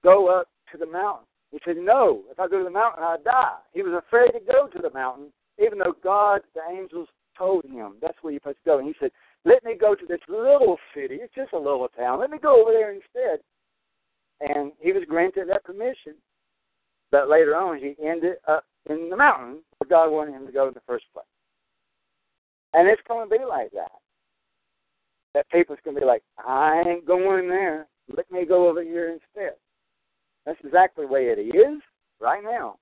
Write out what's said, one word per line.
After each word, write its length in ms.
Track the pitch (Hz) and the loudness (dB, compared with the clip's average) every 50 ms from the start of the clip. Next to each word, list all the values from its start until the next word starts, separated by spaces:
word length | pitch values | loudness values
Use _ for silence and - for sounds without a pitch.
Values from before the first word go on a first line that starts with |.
"Go 260 | - 180 185 202 190 180 | 8 8 8 8 8 4
up 200 | 185 185 175 _ _ _ _ - | 2 2 0 _ _ _ _ -20
to 60 | - | -14
the 80 | 147 165 | -12 -12
mountain." 400 | 160 165 180 202 208 165 120 113 _ _ _ _ _ | -10 -6 -6 -4 -4 -6 -8 _ _ _ _ _ _
He 80 | - 147 - | -18 -12 -8
said, 140 | 170 170 165 | -6 -6 -4
"No, 460 | 175 202 233 277 240 185 135 101 95 113 | 2 2 4 4 4 2 2 0 -6 -18
if 80 | 135 - | -8 -8
I 100 | 190 175 | -6 -4
go 100 | 190 196 | -2 -4
to 60 | 185 | -4
the 60 | 180 | -4
mountain, 320 | 175 202 226 233 170 165 | -2 -2 -2 -2 -2 -4
I 140 | 160 170 165 160 | -6 -6 -6 -4
die." 400 | 147 226 247 262 233 135 95 80 _ _ | -2 0 2 2 0 0 -4 -10 _ _
He 100 | _ 180 | _ -8
was 120 | 196 185 175 | -6 -4 -6
afraid 380 | 175 - _ - 240 247 - | -6 -6 _ 4 4 4 4
to 80 | - - | 2 -2
go 280 | 196 196 - 269 285 - | -4 2 2 2 2 0
to 100 | - - | -6 -8
the 120 | - 156 | -8 -8
mountain, 420 | - 135 131 127 127 135 143 147 _ _ _ _ _ - | -6 -6 -8 -8 -8 -10 -18 -20 _ _ _ _ _ -2
even 200 | 208 226 208 202 | -2 -2 0 -2
though 140 | 180 175 170 _ | -4 -4 -4 _
God, 400 | - 185 196 202 208 208 202 202 _ _ | -2 0 2 2 4 2 2 0 _ _
the 100 | _ 160 160 170 | _ -14 -12 -12
angels, 400 | 180 190 190 - 160 175 165 _ _ _ _ _ _ | -12 -12 -14 -14 -14 -14 -14 _ _ _ _ _ _
told 280 | - 185 190 196 175 151 | -6 -2 -2 -2 -2 -2
him 340 | 135 131 120 107 101 98 107 | -8 -16 -16 -16 -16 -14 _
that's 220 | 139 165 - _ | -10 -10 -10 _
where 100 | - 160 | -12 -10
you're 80 | 147 131 | -10 -10
supposed 180 | _ 143 139 _ | _ -12 -14 _
to 60 | _ | _
go. 140 | 165 151 139 | 0 0 0
And 80 | 131 | 0
he 80 | 147 156 _ | -6 -8 _
said, 100 | 143 127 _ _ _ _ _ _ _ | -6 -6 _ _ _ _ _ _ _
"Let 200 | - 480 254 _ | 4 4 4 _
me 100 | 233 226 | -6 -4
go 200 | 175 214 208 202 | 0 2 2 2
to 120 | - 180 | 0 -4
this 140 | 165 175 165 - - | -10 -10 -10 -10 -10
little 500 | 185 220 233 269 285 285 - - 175 - - - | -8 -2 4 4 6 6 6 2 2 -2 -8 -18
city. 280 | - 147 139 131 131 175 | -14 -12 -10 -10 -10 -12
It's 140 | 240 - _ | -14 -16 _
just 180 | 262 269 - | -12 -12 -8
a 60 | - 170 | -8 -6
little 300 | 143 139 143 127 127 123 | -4 -2 -4 -2 -4 -8
town. 300 | _ 120 123 123 127 160 | _ -6 -4 -4 -2 -4
Let 120 | 254 294 | -4 -6
me 80 | 302 294 | -8 -2
go 220 | 269 302 277 233 | 2 6 6 6
over 120 | 220 226 | 6 6
there 200 | 226 226 214 208 | 4 2 2 -2
instead." 500 | 202 196 _ _ _ 247 254 214 160 147 _ _ _ _ _ _ _ _ _ _ _ _ _ _ _ _ _ _ _ _ | -6 -14 _ _ _ -6 -4 -4 -4 -6 _ _ _ _ _ _ _ _ _ _ _ _ _ _ _ _ _ _ _ _
And 320 | 147 143 147 147 143 143 - _ | -8 -6 -6 -6 -6 -8 -12 _
he 120 | 156 175 | -4 -2
was 120 | 190 196 175 | -2 -2 -4
granted 420 | 151 156 170 175 190 - 190 185 170 | -2 -2 0 0 0 -2 -6 -4 -4
that 160 | 196 202 _ | -6 -6 _
permission. 560 | - 185 202 226 254 262 - _ 151 156 151 _ _ _ _ _ _ _ _ _ _ _ _ _ _ _ _ _ _ | -10 -12 -8 -8 -8 -8 -8 _ -20 -20 _ _ _ _ _ _ _ _ _ _ _ _ _ _ _ _ _ _ _
But 180 | - 143 139 139 | 2 2 4 6
later 280 | 151 160 160 147 151 | 6 6 6 4 2
on, 220 | 165 190 180 160 139 | 0 -2 -4 -6 -8
he 180 | 135 143 143 151 | -8 -10 -10 -8
ended 400 | 151 156 165 170 165 175 185 - _ | -6 -6 -4 -2 -4 -4 -4 -4 _
up 200 | - 156 156 _ _ _ _ _ | -2 -2 -2 _ _ _ _ _
in 240 | - 151 160 165 170 | -10 -8 -8 -8 -8
the 80 | 185 | 0
mountain 480 | 220 285 285 208 143 123 117 135 156 _ _ _ _ | 2 2 2 2 0 -6 -14 -16 -18 _ _ _ _
where 100 | - 135 | -2 2
God 220 | 175 165 165 160 | 4 4 4 4
wanted 240 | 151 156 151 151 139 | 0 -2 -4 -6 -12
him 120 | 135 135 | -16 -18
to 60 | 131 | -8
go 160 | 123 139 135 135 | -2 -2 -2 -2
in 60 | 123 | -4
the 60 | 123 | -12
first 300 | _ - 123 113 _ _ _ | _ -8 -8 -8 _ _ _
place. 100 | - - _ _ _ _ _ _ _ _ _ _ _ _ _ _ _ _ _ _ _ _ _ _ _ _ _ _ _ _ _ - | -20 -20 _ _ _ _ _ _ _ _ _ _ _ _ _ _ _ _ _ _ _ _ _ _ _ _ _ _ _ _ _ 4
And 120 | 160 175 | 6 6
it's 160 | 196 220 - | 6 4 2
gonna 240 | - - 233 233 226 | 0 -8 -8 -8 -4
be 160 | 202 214 233 262 | -2 -2 -2 -2
like 260 | 247 190 135 113 92 | -4 -6 -6 -8 -8
that. 200 | 101 98 82 - _ _ _ _ _ _ _ _ _ _ _ _ _ _ _ _ _ _ _ _ _ _ _ _ _ _ _ _ _ | -10 -12 -12 -12 _ _ _ _ _ _ _ _ _ _ _ _ _ _ _ _ _ _ _ _ _ _ _ _ _ _ _ _ _
That 140 | 143 143 _ | -4 -4 _
people's 320 | - 175 175 - 147 - | 0 0 0 0 -4 -12
gonna 180 | _ 156 139 139 | _ -10 -6 0
be 60 | 135 | 2
like, 180 | 131 120 110 _ _ _ | 2 2 0 _ _ _
"I 440 | - 107 120 131 135 151 156 156 170 | -14 -8 -4 -2 0 2 2 2 0
ain't 260 | 170 175 175 175 170 | 0 -2 -4 -6 -2
going 420 | - 180 180 185 196 190 185 185 180 | -2 0 0 2 0 0 0 -2 -2
there. 400 | 180 190 196 175 156 156 156 _ _ _ _ - | -4 -2 -2 -4 -6 -8 -12 _ _ _ _ -10
Let 220 | - - 175 _ | -10 -10 -8 _
me 140 | 185 180 180 | -6 -8 -2
go 240 | 156 185 180 175 170 | 2 2 4 4 4
over 140 | 160 170 | 2 0
here 260 | 170 165 170 170 170 165 | -6 -6 -8 -6 -6 -8
instead." 500 | 165 160 _ _ _ 208 196 151 - _ _ _ _ _ _ _ _ _ _ _ _ _ _ _ _ _ _ | -10 -12 _ _ _ -10 -10 -10 -12 _ _ _ _ _ _ _ _ _ _ _ _ _ _ _ _ _ _
That's 160 | 151 160 _ | -12 -12 _
exactly 460 | - 143 143 180 185 185 _ 165 147 | -10 0 2 2 2 2 _ -10 -6
the 60 | 135 | -2
way 160 | 131 139 131 120 | -2 0 0 0
it 100 | 113 104 | -2 -2
is 420 | 104 113 139 180 233 285 302 294 _ _ _ _ _ _ _ _ | -4 0 4 4 4 4 4 -10 _ _ _ _ _ _ _ _
right 240 | 107 123 156 202 | -4 -4 -4 -4
now. 360 | 208 214 240 226 151 110 98 _ | -6 -10 -8 -8 -8 -12 -14 _